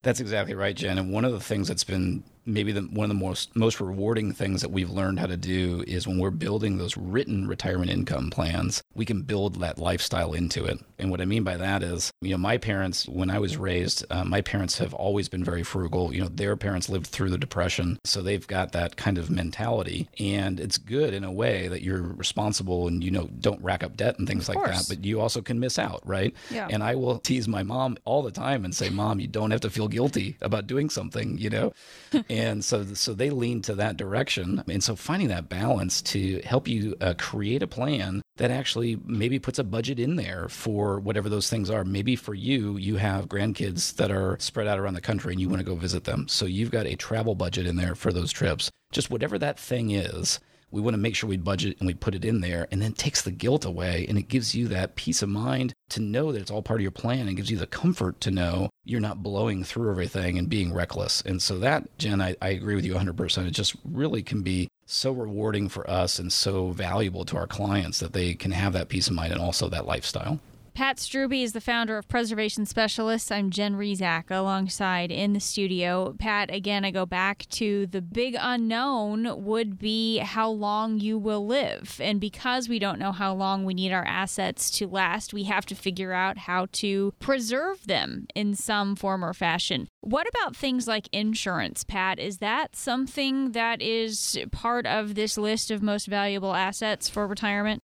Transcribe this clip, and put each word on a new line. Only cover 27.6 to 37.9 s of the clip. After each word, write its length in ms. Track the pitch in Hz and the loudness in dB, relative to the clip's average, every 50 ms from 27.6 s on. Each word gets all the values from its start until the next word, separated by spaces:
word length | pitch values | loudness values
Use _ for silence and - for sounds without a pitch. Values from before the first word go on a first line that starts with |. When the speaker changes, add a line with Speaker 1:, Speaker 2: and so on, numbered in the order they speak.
| 95 | 0
Speaker 1:
mom 340 | 95 113 131 131 131 120 - _ | -2 0 0 0 0 -2 -4 _
all 160 | - 117 147 | 0 2 2
the 80 | 143 117 | 2 0
time 360 | 90 - - 131 139 127 98 | -4 -4 -2 0 0 0 0
and 100 | 90 92 | -2 -2
say, 140 | - - 95 | -2 0 0
"Mom, 280 | 95 98 104 107 107 98 | 0 0 2 2 2 0
you 80 | 90 - | -2 -2
don't 220 | 104 110 107 107 | -2 0 2 2
have 120 | 107 120 | 2 2
to 80 | - 107 | 0 -2
feel 160 | - 113 107 107 | 0 0 0 0
guilty 500 | 107 113 123 143 135 117 95 95 - - | 2 2 2 2 2 0 -2 -2 -6 -4
about 260 | - - 107 107 101 104 | -2 0 0 0 -2 0
doing 240 | 123 139 147 151 | 0 0 0 0
something," 480 | - - 95 - - - 110 113 - 80 | 0 -2 -4 -4 -4 -4 -2 -2 -2 -2
you 100 | 104 104 | -2 0
know? 240 | 110 107 113 - - - - - - - - - | 2 2 2 0 -2 -4 -20 -20 -20 -20 -8 0
Speaker 2:
<laughs> 120 | - 285 220 - 117 | 0 0 0 2 0
Speaker 1:
And 300 | 110 113 113 107 104 104 | 0 0 0 0 -2 0
so, 180 | - 123 107 101 | 0 0 0 0
so 300 | 98 101 98 - - 110 | -2 -2 -2 -2 -2 0
they 160 | 95 123 143 | 0 0 2
lean 320 | 143 131 120 117 123 117 | 2 0 0 0 0 -2
to 140 | 98 - 107 | -2 -2 -2
that 200 | 98 101 110 110 | 0 0 0 0
direction. 640 | - 107 98 98 117 135 - - - 90 87 98 98 - - | -4 -4 -2 0 0 0 0 0 -2 0 0 0 0 0 0
And 160 | 90 101 92 | 0 0 2
so 140 | - 110 95 | 0 -2 -2
finding 320 | - - 156 190 202 127 | -2 -2 0 2 2 2
that 180 | 92 87 82 - | 2 0 -2 -4
balance 540 | 87 90 101 123 131 104 92 90 - - | -4 -2 2 2 2 2 2 0 0 0
to 400 | - - - 101 95 95 95 - - | 0 0 0 0 2 2 0 0 0
help 240 | - 123 127 - - | 2 2 2 2 2
you, 260 | 120 110 101 110 95 - | 0 0 0 -2 -2 0
uh, 140 | 92 92 85 - | 2 0 2 0
create 460 | - - - 107 101 101 117 143 - | -2 -4 -4 -2 0 0 0 0 0
a 40 | - | -2
plan 540 | - 123 123 143 | -2 -2 0 0